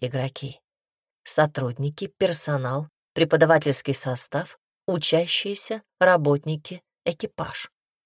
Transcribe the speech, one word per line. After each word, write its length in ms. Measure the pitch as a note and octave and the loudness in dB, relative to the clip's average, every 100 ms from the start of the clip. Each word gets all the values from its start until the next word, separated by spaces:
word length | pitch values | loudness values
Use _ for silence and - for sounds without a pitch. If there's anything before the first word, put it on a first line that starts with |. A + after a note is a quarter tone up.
| B2 | -4
игроки. 540 | C3 C3 - C3+ - _ _ _ _ _ _ | -4 -6 -8 -14 -14 _ _ _ _ _ _
Сотрудники, 880 | - - D3+ D3+ B2+ A#2 C#3+ D3 F#3+ - | -4 0 0 0 -6 -4 -6 -6 -10 -2
персонал, 720 | F#3 D#3 - C#3+ B2+ C3+ D3+ _ _ | -2 0 -2 -4 -2 -4 -6 _ _
преподавательский 800 | - D#3+ D#3+ D#3 D#3+ D3+ C#3 - | -2 2 6 6 6 2 -2 -2
состав, 640 | C3+ C3 A#2+ - C#3+ F3 - _ _ - | -4 -4 -6 -4 -6 -8 -14 _ _ -6
учащиеся, 920 | F3 - E3 E3+ - G3+ G3+ - A3 - _ | -2 2 2 2 -2 -4 -6 -6 -8 -10 _
работники, 840 | F#3 F3 D3 C#3+ D3+ D#3 - F3+ _ _ - | 6 6 4 2 0 -6 -8 -16 _ _ -6
экипаж. 680 | D#3+ G#3+ - D3 - - _ _ _ | -4 -8 -8 -10 -10 -14 _ _ _